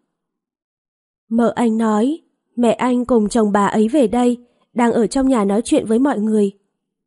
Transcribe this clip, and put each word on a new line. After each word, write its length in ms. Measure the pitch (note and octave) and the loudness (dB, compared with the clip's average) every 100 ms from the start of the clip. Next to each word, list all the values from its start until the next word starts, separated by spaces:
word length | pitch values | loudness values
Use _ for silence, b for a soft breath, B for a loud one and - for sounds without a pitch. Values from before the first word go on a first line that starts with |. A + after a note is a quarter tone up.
| _ _ _ _ _ _ _ _ _ _ _ _ - | _ _ _ _ _ _ _ _ _ _ _ _ -6
"Mợ 240 | A3+ A3+ - | 0 0 0
anh 220 | A#3+ A3 | -2 0
nói, 420 | A3 G#3+ A#3+ D#4+ _ _ _ - | 0 0 0 -4 _ _ _ -2
mẹ 160 | A#3+ | 0
anh 340 | - B3 B3 A#3+ | 0 0 -2 0
cùng 240 | A#3+ G#3 | 0 0
chồng 220 | A#3 G#3+ | 0 0
bà 160 | G3+ G3 | 0 0
ấy 200 | - A3 | 0 0
về 200 | D4 A3+ | 2 0
đây, 300 | A#3+ B3 A#3+ b b b | 0 -2 -2 b b b
đang 180 | - A#3+ | -2 0
ở 160 | A#3 G#3 | 0 -2
trong 200 | C4+ C4 | 0 0
nhà 180 | B3+ G3+ | 0 0
nói 160 | G3+ A#3+ | -2 0
chuyện 200 | D4+ - | -2 0
với 140 | A3 | 0
mọi 200 | C#4 G#3+ | 0 -2
người." 320 | G#3+ G#3+ G3+ G3 _ _ _ _ | -2 0 0 -4 _ _ _ _